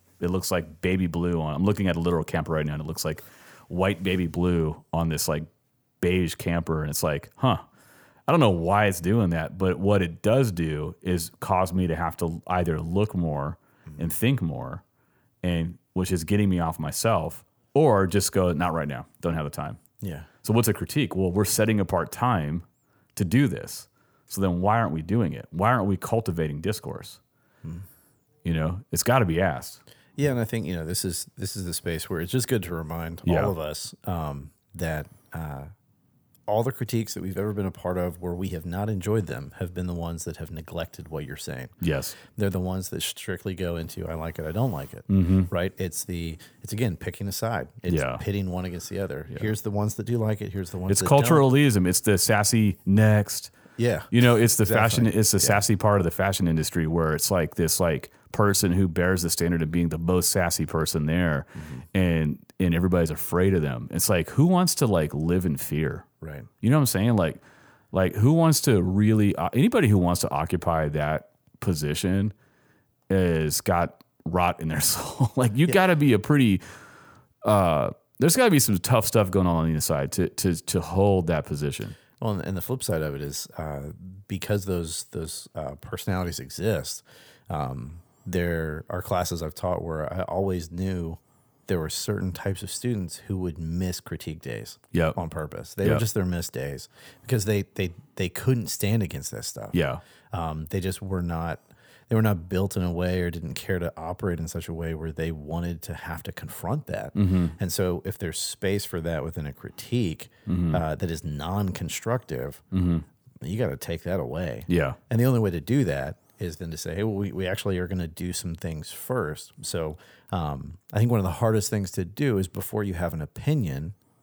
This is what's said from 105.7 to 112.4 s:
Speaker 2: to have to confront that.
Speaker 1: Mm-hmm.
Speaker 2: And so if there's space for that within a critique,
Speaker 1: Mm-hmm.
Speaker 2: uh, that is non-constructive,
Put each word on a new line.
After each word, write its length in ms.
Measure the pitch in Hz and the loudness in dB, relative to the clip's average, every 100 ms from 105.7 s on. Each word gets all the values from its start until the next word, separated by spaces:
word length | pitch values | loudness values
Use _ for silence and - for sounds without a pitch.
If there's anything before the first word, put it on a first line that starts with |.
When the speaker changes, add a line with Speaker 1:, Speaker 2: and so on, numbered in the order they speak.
| 82 | -6
Speaker 2:
to 100 | - | -10
have 300 | 82 - 80 | -12 -10 -10
to 80 | - | -10
confront 560 | - - - 90 143 - | -12 -12 -10 -4 -4 -4
that. 280 | - - - | -8 -4 0
Speaker 1:
Mm-hmm. 320 | 98 92 85 82 | 4 4 2 0
Speaker 2:
And 120 | 92 | -4
so 300 | - 90 87 | 0 0 0
if 140 | 95 - | -4 -6
there's 220 | 90 - | -6 -6
space 440 | - - 98 101 - | -8 -4 -2 -2 -2
for 140 | 87 | -6
that 220 | 82 80 | -4 -4
within 220 | 73 82 73 | -4 -6 -8
a 80 | |
critique, 760 | - - - - 123 95 78 - _ - | -10 -14 -16 -4 -2 -2 -4 -12 _ -4
Speaker 1:
Mm-hmm. 260 | 87 85 80 | -2 0 0
Speaker 2:
uh, 200 | 80 76 | 0 -2
that 160 | 87 | -4
is 120 | 80 | -4
non-constructive, 1400 | 78 73 80 98 98 - 151 - 110 123 - 64 | -6 -6 -4 -2 -2 -4 -6 -6 -4 -4 -4 -6